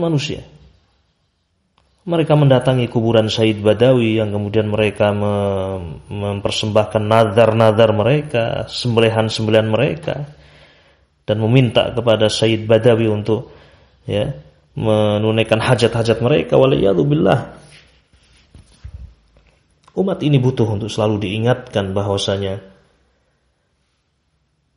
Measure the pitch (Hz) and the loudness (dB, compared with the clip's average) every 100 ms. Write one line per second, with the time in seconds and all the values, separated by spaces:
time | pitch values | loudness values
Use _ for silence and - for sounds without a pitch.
0 | 165 147 - - - - - _ _ _ | -2 -2 -4 -10 -14 -20 -20 _ _ _
1 | _ _ _ _ _ _ _ _ _ _ | _ _ _ _ _ _ _ _ _ _
2 | 180 170 160 147 139 127 131 127 120 127 | -4 -2 2 4 4 4 2 0 -2 -2
3 | 113 110 107 113 110 104 104 104 123 127 | 2 2 2 0 0 2 0 2 2 2
4 | 113 110 104 104 101 110 107 104 107 - | 2 0 -2 -4 -2 -2 -2 0 -2 0
5 | 104 101 104 101 101 98 95 95 85 - | -2 0 -2 -2 -2 -4 -6 -8 -10 -14
6 | - 104 101 101 101 - 107 104 104 107 | -12 -8 -6 -4 -4 -4 0 0 0 -2
7 | 104 113 110 104 110 110 113 104 110 107 | 2 2 4 4 4 4 4 4 4 4
8 | 110 151 147 117 113 - 113 - 120 113 | 0 0 -2 -4 -4 -6 -8 -6 -2 2
9 | 113 110 110 113 107 110 110 107 139 160 | 2 2 -2 -4 2 2 2 0 -2 -4
10 | - 143 147 - _ _ _ _ _ _ | -8 -8 -12 -16 _ _ _ _ _ _
11 | _ _ - 107 110 131 120 117 - 120 | _ _ -4 -2 2 2 4 0 -2 -2
12 | 117 110 107 - 113 110 107 110 120 113 | 0 2 2 2 0 0 2 4 4 2
13 | 113 104 104 110 - - _ _ _ _ | 0 -2 -2 -4 -6 -20 _ _ _ _
14 | - 101 - - - _ _ - 110 107 | -6 -4 -4 -8 -18 _ _ -6 -2 0
15 | 104 104 110 110 110 110 123 123 113 117 | 0 0 0 0 0 0 0 2 2 0
16 | 113 110 120 160 - 135 131 139 196 175 | 0 0 0 0 2 2 4 2 0 0
17 | 143 151 185 120 - - - - _ _ | 0 0 2 0 -4 -16 -20 -20 _ _
18 | _ _ _ _ _ - _ _ - - | _ _ _ _ _ -20 _ _ -20 -18
19 | - _ _ _ _ _ _ _ _ - | -20 _ _ _ _ _ _ _ _ -4
20 | 190 - 151 139 127 127 107 101 107 - | -4 -2 0 2 0 0 -2 -2 -6 -2
21 | 107 104 98 107 117 127 - 107 98 98 | -2 -2 -4 -2 -2 -2 -4 -6 -4 -4
22 | 101 98 - 98 98 95 - _ _ _ | -4 -4 -4 -4 -4 -8 -14 _ _ _
23 | _ _ _ _ _ _ _ _ _ _ | _ _ _ _ _ _ _ _ _ _
24 | _ _ _ _ _ _ _ | _ _ _ _ _ _ _